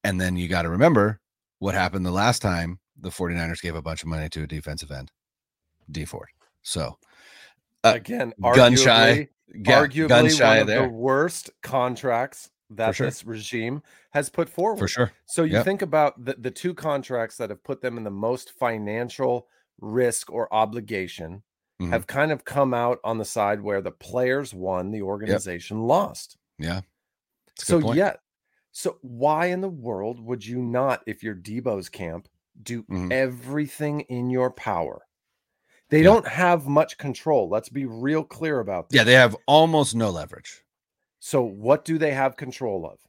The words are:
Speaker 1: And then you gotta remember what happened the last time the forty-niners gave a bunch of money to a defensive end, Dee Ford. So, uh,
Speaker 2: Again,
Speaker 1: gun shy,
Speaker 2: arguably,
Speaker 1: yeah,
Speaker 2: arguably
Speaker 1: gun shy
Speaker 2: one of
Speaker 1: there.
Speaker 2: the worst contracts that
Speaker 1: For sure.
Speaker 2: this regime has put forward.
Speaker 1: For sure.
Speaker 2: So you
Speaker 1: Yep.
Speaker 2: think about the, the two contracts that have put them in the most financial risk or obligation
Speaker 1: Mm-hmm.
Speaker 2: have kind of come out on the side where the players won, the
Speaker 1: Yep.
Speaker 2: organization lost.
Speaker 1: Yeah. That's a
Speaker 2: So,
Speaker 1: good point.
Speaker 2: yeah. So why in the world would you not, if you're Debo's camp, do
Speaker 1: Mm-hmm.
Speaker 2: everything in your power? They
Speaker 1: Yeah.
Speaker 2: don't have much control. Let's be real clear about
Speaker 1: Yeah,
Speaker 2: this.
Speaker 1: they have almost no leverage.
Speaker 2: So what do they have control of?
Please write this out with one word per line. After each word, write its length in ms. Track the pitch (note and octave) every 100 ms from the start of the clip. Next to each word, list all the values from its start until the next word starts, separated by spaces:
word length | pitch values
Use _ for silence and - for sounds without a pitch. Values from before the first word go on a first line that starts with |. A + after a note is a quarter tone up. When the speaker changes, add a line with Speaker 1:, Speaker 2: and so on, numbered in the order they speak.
Speaker 1:
And 160 | G2+ F#2
then 160 | F#2 F2+
you 100 | F2
gotta 200 | F2+ E2
remember 500 | F2 D#3+ B2+ G#2 G#2+ _ _ _ _
what 160 | G2 F#2+
happened 300 | F2+ F#2+ F2+
the 60 |
last 300 | F#2 A2+ A#2+
time 380 | G#2 E2+ E2+ F2+ _ _
the 120 | F2+
forty-niners 480 | - F2 F2 E2 E2
gave 140 | F2 D#2+
a 60 |
bunch 200 | D#2 D#2+
of 40 | D#2+
money 220 | D#2+ D#2
to 140 | D#2
a 40 | D2+
defensive 440 | D#2 D#2 D2 D2
end, 200 | C#2 C2 _ _ _ _ _ _ _ -
Dee 140 | D#2 -
Ford. 220 | - - _ _ _
So, 360 | - F2 C2+ - _ _ - - - _ _ _ A2+
uh, 80 | A2+
Speaker 2:
Again, 380 | - A#2+ A#2 -
Speaker 1:
gun 340 | A#2+ B2+ B2 B2
shy, 500 | C3+ A2+ A2+ C#3 C#3+ _ _
Speaker 2:
arguably, 120 | - G2+
Speaker 1:
yeah, 140 | C3
Speaker 2:
arguably 260 | C#3+ C3+ D#3
Speaker 1:
gun 220 | B2 D#3
shy 180 | D3+ A#2
Speaker 2:
one 80 | A2
of 80 | G#2+
Speaker 1:
there. 140 | A2+
Speaker 2:
the 40 | B2+
worst 600 | A2+ C3 C3+ E3+ E3+ - _
contracts 880 | - C3 B2 A#2 C3 A#2 C3 - - _ _
that 180 | G#2+ A2
Speaker 1:
For 60 |
sure. 140 | G#2+ A#2+
Speaker 2:
this 180 | - A2+
regime 560 | A2 G#2 A#2+ A2+ C#3+ _ _ _
has 180 | D3 C3+
put 180 | - E3
forward. 320 | - G3+ G#3
Speaker 1:
For 80 | F#2+
sure. 240 | - A#2 _ -
Speaker 2:
So 180 | -
you 100 | D#3+ G#2+
Speaker 1:
Yep. 100 | F3+
Speaker 2:
think 160 | G3
about 420 | F3 D#3 D3 -
the, 120 | B2 C3
the 120 | B2
two 220 | - F3+
contracts 600 | F3 D#3 C#3+ B2 B2 A2+ -
that 120 | A2
have 140 | G2+
put 180 | - C3+
them 160 | B2+ A#2+
in 80 | G#2+
the 40 |
most 400 | G2 A2 B2+ -
financial 960 | - B2 A2+ G#2 A2 A#2+ - B2+ B2 _ _ _ _
risk 500 | G#2 A#2 B2 A2 -
or 220 | F2 -
obligation 920 | G#2+ A2 A#2 G#2 G#2 F2+ - E2 G2 _ _ _ _
Speaker 1:
Mm-hmm. 120 | F2+
Speaker 2:
have 140 | A2+ -
kind 260 | C#3 D#3
of 100 | C#3+
come 300 | - C#3+ C3+
out 260 | A#2+ A#2+ B2 A2
on 140 | A2+
the 40 |
side 380 | G#2 A2+ G2+ G#2
where 200 | G2+ G2
the 80 | F#2
players 600 | - - B2 B2+ C3+ C#3
won, 380 | F#2 F#2 F2+ F#2
the 60 | G#2+
Speaker 1:
Yep. 80 | F#2+
Speaker 2:
organization 800 | G2+ G#2+ G2 F#2+ F2 - G#2+
lost. 520 | A#2 E3 G3+ - - _ _ -
Speaker 1:
Yeah. 240 | D#2 F#2 - _ _ _ _ _ _
That's 160 | -
a 20 | -
Speaker 2:
So, 120 | E3+
Speaker 1:
good 80 | A#2+
point. 120 | C#3
Speaker 2:
yeah. 140 | G3 - _ _ _ _ _
So 240 | - - -
why 440 | B2+ A#2+ C#3+ D#3 F3+
in 160 | F3+
the 80 | F#3+
world 500 | D#3+ A#2+ G2 G#2+ A#2+
would 260 | A2+ B2 G2+
you 160 | B2
not, 400 | B2 B2 C3+ A#2+ -
if 160 | G#2
you're 100 | A2+ F#2
Debo's 520 | F#2+ A2+ A#2+ G2+ F2
camp, 400 | - F2 E2+ _ _ _ -
do 220 | A2 A#2+
Speaker 1:
Mm-hmm. 300 | G#2+ F#2+ F2+
Speaker 2:
everything 880 | C3 C3 B2 B2 D3 D3 - D3+ D3
in 280 | - B2 B2
your 220 | B2+ B2+
power? 560 | - A#2 F2+ D2+ - _ _ _ _ _ _ _ _ _
They 120 | D#3
Speaker 1:
Yeah. 40 |
Speaker 2:
don't 240 | E3+ A3 A3
have 400 | D3+ F3+ E3+ C3+
much 300 | D3 D#3+ -
control. 500 | C#3+ B2 D#3 C#3+ F2+
Let's 220 | G#2 -
be 160 | B2+ C3
real 400 | A2+ C3 D#3 D3+
clear 340 | - D#3+ C#3
about 280 | G2 F#2 -
Speaker 1:
Yeah, 120 | B2+ A2
Speaker 2:
this. 80 |
Speaker 1:
they 0 | B2+
have 200 | A#2+ G2+ -
almost 480 | D3+ E3 D#3+ C#3 A2+
no 140 | A2
leverage. 560 | E2+ D2 - - - _ _ _ _ _ _
Speaker 2:
So 200 | - C#3+
what 440 | A#2 G2+ A2 D3+ -
do 120 | D#3+
they 140 | D#3
have 240 | C3+ C3+ B2+
control 500 | B2+ - B2 F#2+ D#2+
of? 140 | G1+